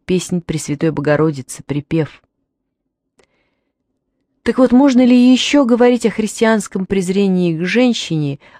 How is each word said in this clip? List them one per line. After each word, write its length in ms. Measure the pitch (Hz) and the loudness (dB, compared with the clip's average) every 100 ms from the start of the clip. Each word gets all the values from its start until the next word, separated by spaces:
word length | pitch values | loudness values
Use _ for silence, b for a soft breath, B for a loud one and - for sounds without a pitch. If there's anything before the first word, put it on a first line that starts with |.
| - | -4
песнь 340 | 180 - 180 | -4 -2 -6
Пресвятой 500 | - 156 - 143 165 | -6 -8 -6 -4 -4
Богородицы, 720 | 147 143 147 156 139 123 - | -2 0 0 0 -4 -10 -14
припев. 600 | - 143 - 160 147 - _ _ _ _ _ _ _ _ _ _ _ _ _ _ _ _ _ _ _ _ _ _ | -8 -8 -4 -4 -4 -8 _ _ _ _ _ _ _ _ _ _ _ _ _ _ _ _ _ _ _ _ _ _
Так 140 | - 233 | -4 0
вот, 140 | 254 | 4
можно 320 | 247 285 247 | 4 4 4
ли 280 | 247 247 247 | 4 4 4
ещё 340 | 254 - 285 254 | 4 2 0 2
говорить 400 | 240 247 247 226 | 2 2 2 -2
о 60 | |
христианском 720 | - 214 - 226 220 - 202 190 | -4 -6 -2 0 0 -2 -8 -4
презрении 720 | 196 180 190 196 185 175 160 | -2 -2 0 0 0 0 -2
к 80 | 180 | -2
женщине, 720 | 208 247 226 - 160 143 139 B B | 0 0 0 -4 -4 -4 -8 B B